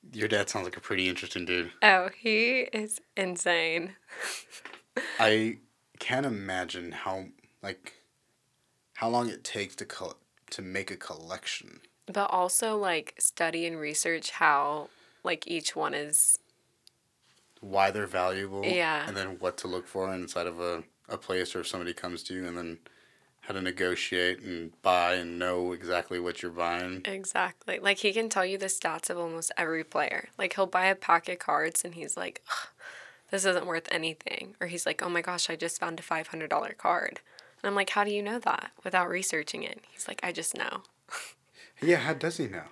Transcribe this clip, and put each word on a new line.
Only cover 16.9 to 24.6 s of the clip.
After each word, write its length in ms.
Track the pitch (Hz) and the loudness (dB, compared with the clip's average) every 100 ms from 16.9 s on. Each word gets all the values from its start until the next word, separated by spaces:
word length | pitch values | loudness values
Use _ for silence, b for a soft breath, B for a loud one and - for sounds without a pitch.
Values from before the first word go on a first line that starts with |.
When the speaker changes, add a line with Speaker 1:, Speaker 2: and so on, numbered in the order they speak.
| _ _ _ _ _ _ _ | _ _ _ _ _ _ _
Speaker 1:
Why 300 | 101 98 95 | 0 6 6
they're 140 | 101 98 | 4 -2
valuable. 560 | 92 92 95 98 98 127 | 2 2 0 -4 -2 0
Speaker 2:
Yeah. 400 | 180 160 151 147 | 2 2 0 -2
Speaker 1:
And 100 | 98 | -4
then 200 | 95 90 | -4 -2
what 180 | 92 - | -4 -2
to 100 | 92 | -6
look 200 | 92 - | -6 -4
for 260 | 95 95 | -4 -2
inside 340 | 92 87 - 87 | -2 -4 -4 -4
of 120 | 85 | -2
a, 240 | 87 85 - _ - | -4 -4 -8 _ -10
a 80 | 107 | -10
place, 380 | - 92 90 92 | -2 -2 0 -4
or 60 | |
if 60 | 82 | -4
somebody 260 | 95 87 | -4 -6
comes 280 | 85 90 85 | -6 -6 -8
to 100 | - | -8
you, 120 | 92 90 | -6 -6
and 120 | 87 | -6
then 200 | 85 82 b b b b b b | -8 -10 b b b b b b
how 120 | - | -8
to 80 | 95 | -4
negotiate 760 | 92 90 90 90 - 90 90 90 | -2 0 0 2 0 2 2 0
and 380 | 95 85 | -6 -8